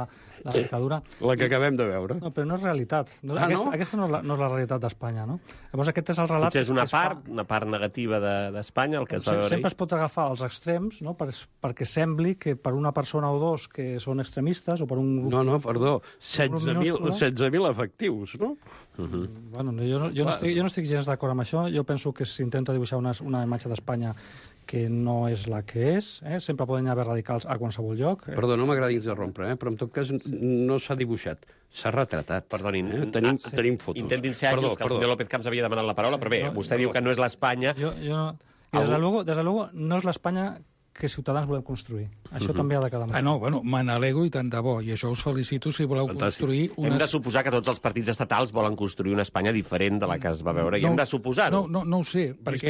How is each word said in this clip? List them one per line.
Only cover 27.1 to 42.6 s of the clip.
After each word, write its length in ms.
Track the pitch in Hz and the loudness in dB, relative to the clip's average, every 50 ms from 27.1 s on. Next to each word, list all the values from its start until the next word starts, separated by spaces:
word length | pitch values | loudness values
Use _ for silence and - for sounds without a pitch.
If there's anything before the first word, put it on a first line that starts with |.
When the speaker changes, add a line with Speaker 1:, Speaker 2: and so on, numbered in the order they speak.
| 117 117 110 - 123 117 - | -2 -2 -2 -2 -2 -4 -2
Speaker 1:
a 120 | - 131 107 | -4 -4 -4
qualsevol 360 | 120 113 104 113 113 110 110 110 | -4 -4 -4 -4 -4 -4 -2 0
lloc, 240 | 131 165 196 190 - 143 | 0 0 0 -2 -4 -6
eh? 40 | 143 | -2
Speaker 2:
Perdó, 220 | - 117 123 120 117 | 0 2 2 4 4
no 80 | 127 | 4
m'agrada 260 | 139 147 131 131 123 | 2 2 2 2 2
interrompre, 600 | 120 117 107 113 104 101 98 92 95 - 92 104 | 2 0 0 -2 -2 -2 -4 -4 -4 -4 -4 -4
eh? 40 | 127 127 | -2 -2
Però 120 | - 123 | -2 -4
en 80 | 113 107 | -4 -4
tot 140 | 127 113 - | -4 -4 -4
cas 160 | 143 143 127 | -4 -2 -2
n-, 120 | 135 135 - 147 139 117 120 123 123 120 123 | -2 -4 -4 -4 -4 -2 0 2 2 4 4
no 140 | 127 135 135 | 4 2 0
s'ha 160 | - - 139 | 0 -2 -2
dibuixat, 500 | 131 127 117 113 104 - - - - - - - _ _ _ | -2 -2 -2 -2 -2 -4 -6 -8 -8 -10 -18 -20 _ _ _
s'ha 220 | - - - 110 | -10 -6 -4 -2
retratat. 560 | 113 131 131 - - 80 76 - 87 92 - - | 0 0 0 0 -2 -4 -4 -2 -4 -4 -4 -4
Speaker 3:
Perdonin, 380 | - 92 95 101 98 95 92 95 | -6 -4 -2 -2 -2 0 -2 -2
Speaker 2:
Eh? 140 | 101 131 151 110 107 | -2 -2 -2 -2 0
Tenim, 220 | 113 113 120 135 | 2 2 4 2
Speaker 3:
ah, 140 | 131 - - | 2 -2 -4
sí. 60 | - | -2
Speaker 2:
tenim 220 | 131 117 123 123 107 | 0 2 2 2 0
fotos. 240 | - - 82 123 | -2 -4 -6 -4
Speaker 3:
Intentin 320 | 110 - 123 131 127 131 120 | -2 -2 -2 -2 -2 -2 -2
ser 160 | - 143 135 | 0 2 2
àgils, 120 | 135 131 131 | 2 4 2
Speaker 2:
Perdó, 120 | 127 - - | 2 0 0
Speaker 3:
que 60 | 113 | 0
el 40 | 123 | 0
Speaker 2:
perdó. 80 | 123 | 0
Speaker 3:
senyor 140 | 107 120 120 123 | 2 2 2 2
López 140 | 107 120 101 | 0 0 -2
Camps 160 | - 123 113 | -2 -2 -2
havia 160 | 120 117 120 117 110 | 0 0 0 0 0
demanat 180 | 113 113 110 | 0 0 0
la 80 | 110 101 | 0 0
paraula, 240 | 104 107 123 143 139 | 0 2 2 0 0
Speaker 1:
Sí, 60 | 123 | 0
Speaker 3:
però 60 | 110 | 0
bé, 120 | 117 104 87 | 0 2 0
Speaker 1:
no, 80 | 143 127 | 0 -2
Speaker 3:
vostè 180 | 101 92 - | -2 -2 0
Speaker 1:
no. 60 | 120 123 | 2 2
Speaker 3:
diu 120 | 123 123 | 2 2
que 100 | - 127 | 2 2
no 100 | 123 127 | 2 2
és 80 | 127 117 | 2 2
l'Espanya 560 | 127 120 - - 143 127 127 123 127 139 147 135 | 2 0 0 0 0 0 2 2 0 0 0 0
Speaker 1:
Jo, 140 | 147 160 - | -2 -4 -4
jo, 300 | 160 151 147 151 156 156 160 156 - _ _ _ _ _ _ - | -4 -4 -2 -2 0 -2 -2 -4 -8 _ _ _ _ _ _ 0
i 40 | 147 | 2
des 100 | 143 147 | 2 4
de 60 | 151 | 4
Speaker 3:
Avui 60 | 151 | 4
Speaker 1:
luego, 220 | 165 185 208 226 185 | 4 2 2 2 2
des 140 | 160 160 160 | 0 0 2
de 60 | 160 | 2
luego, 260 | 175 202 226 208 - - | 2 2 0 0 -2 -4
no 240 | 165 156 160 175 185 | -4 -2 0 0 2
és 60 | 180 | 2
l'Espanya 520 | 180 165 - - 175 185 185 190 196 180 - - - _ _ _ _ - | 0 -2 0 -2 -2 0 0 -2 -2 -4 -8 -14 -20 _ _ _ _ -10
que 140 | - - 139 | -6 -4 -4
Ciutadans 360 | - - 127 - 139 147 151 | -4 -4 -2 -2 0 0 0
volem 160 | 143 143 135 | 0 -2 -2
construir. 440 | 127 - 135 113 - - 117 107 107 104 104 - - - | -2 -4 -6 -8 -8 -6 -6 -6 -6 -8 -10 -14 -16 -12
Això 220 | - 131 104 98 151 | -6 -2 -2 0 0
Speaker 3:
Mhm. 20 | |
Speaker 1:
també 200 | - | 2